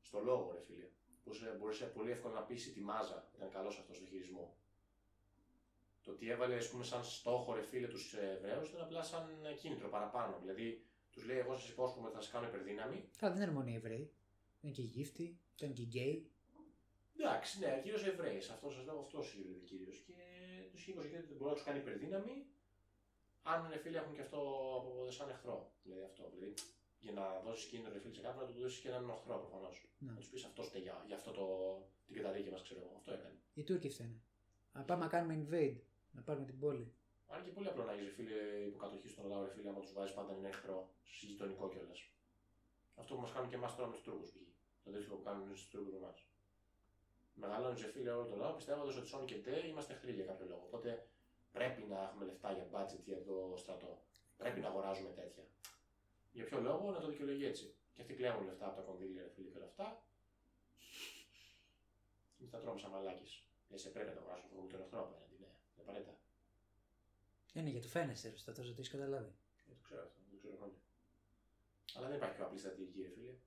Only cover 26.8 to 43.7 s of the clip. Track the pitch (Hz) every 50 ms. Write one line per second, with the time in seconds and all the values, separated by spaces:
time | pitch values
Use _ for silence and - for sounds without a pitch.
26.8 | _ _ _ _ - 110 101 98 98 95 95 95 95 113 113 113 - - 120 117
27.8 | 113 107 101 101 - 117 101 101 98 120 127 131 131 123 120 120 127 127 123 -
28.8 | - 131 123 123 123 120 113 - - - 117 - - - 95 95 95 95 - -
29.8 | - - _ _ 139 131 113 104 92 - - - 87 - - - 101 - - 98
30.8 | 90 92 - - - 104 98 95 - 95 92 98 98 95 95 95 92 95 95 98
31.8 | - - - _ _ - - 107 101 98 95 104 98 - - - - - - -
32.8 | - - - - - - - - - - - - - _ _ 151 147 - 185 175
33.8 | 160 139 - - 123 117 117 113 - - _ _ _ - _ _ _ _ - 135
34.8 | 135 - 175 175 170 160 160 170 170 165 160 156 151 143 160 170 151 135 120 117
35.8 | - - _ _ _ _ - 127 120 - 151 139 139 131 131 131 139 147 139 123
36.8 | 117 113 - - _ _ _ _ _ - - 170 180 175 - 202 202 185 - 139
37.8 | 117 110 104 101 101 98 101 - 117 110 107 107 104 104 104 104 101 101 101 -
38.8 | 101 98 98 95 - - - - 101 98 101 98 98 95 98 107 104 101 98 98
39.8 | 95 - - 101 98 98 98 101 98 98 98 95 98 98 98 - - 95 95 95
40.8 | 92 - - - _ - - - - 104 101 98 101 98 95 - 98 95 92 95
41.8 | 92 87 - - - - - _ _ _ _ _ _ _ _ - _ _ _ _
42.8 | _ _ - - 117 - 131 127 123 120 - 131 123 120 123 123 120 117